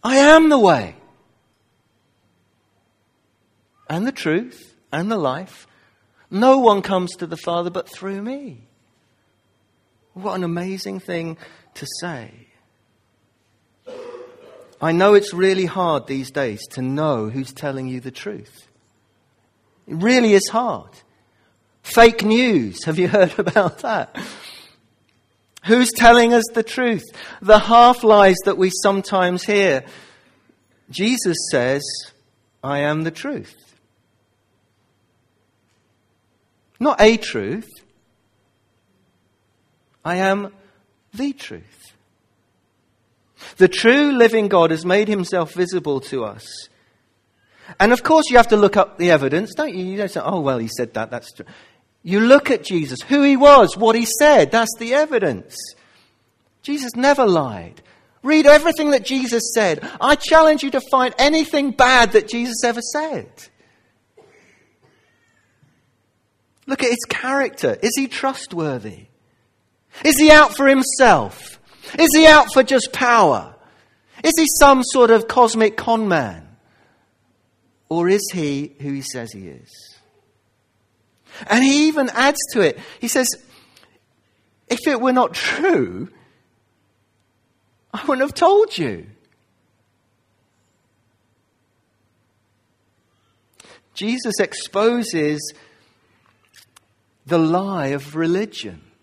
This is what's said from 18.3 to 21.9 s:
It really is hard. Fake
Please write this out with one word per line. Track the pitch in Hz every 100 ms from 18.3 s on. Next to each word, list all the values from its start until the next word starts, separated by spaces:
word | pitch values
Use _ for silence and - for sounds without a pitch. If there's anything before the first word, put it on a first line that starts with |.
| 208 113 _ _ _ _ _ _ _ _ _ _ _ _ _ -
It | 160
really | 208 254 226
is | 196 196
hard. | 220 247 123 - _ _ _ _ _ _ _ _ _
Fake | -